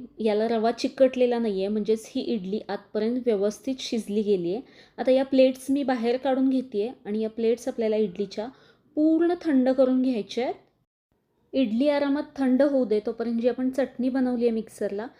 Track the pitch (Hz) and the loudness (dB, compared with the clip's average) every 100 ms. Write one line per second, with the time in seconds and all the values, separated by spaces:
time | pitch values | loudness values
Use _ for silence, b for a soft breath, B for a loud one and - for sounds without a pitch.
0 | 247 - 220 208 226 226 220 240 262 - | -16 -4 0 0 0 0 0 0 -4 2
1 | 262 254 247 233 233 190 196 214 208 220 | 2 4 0 2 -2 -2 -2 -2 0 -2
2 | - 262 - 226 185 214 - 202 - 214 | -2 -6 -4 -4 -4 -6 -6 -10 -6 -4
3 | 220 254 247 202 208 208 - 262 - 233 | -2 -2 0 0 0 -2 -8 -8 -4 -6
4 | 202 208 208 190 170 214 - B B B | -2 -2 0 0 0 -6 -8 B B B
5 | 240 262 269 262 262 262 - 277 269 247 | 2 2 4 4 4 4 -2 -2 0 -2
6 | 226 254 277 262 269 262 254 202 226 - | 0 -2 0 0 2 0 -2 -4 -4 -6
7 | 202 214 220 220 226 240 262 247 220 214 | -6 -4 -4 -2 0 0 -4 -2 0 0
8 | 214 175 196 - 233 b b b _ - | 0 -2 -8 -6 -10 b b b _ 2
9 | 311 320 339 349 320 269 254 262 254 254 | 4 4 2 0 2 2 4 4 4 4
10 | 262 233 196 233 277 403 _ _ _ _ | 0 -2 -4 -4 -4 -6 _ _ _ _
11 | _ _ _ _ _ 262 233 226 294 285 | _ _ _ _ _ 0 0 2 2 2
12 | 285 285 302 - 262 254 285 269 233 214 | 0 -2 -4 -2 2 4 4 2 0 0
13 | 233 226 233 233 240 247 254 262 254 - | -2 -6 -4 0 0 0 -4 -2 -4 -2
14 | 254 262 254 247 233 220 214 - 202 202 | -2 0 -2 0 0 0 -6 -6 -6 -6
15 | 240 b | -10 b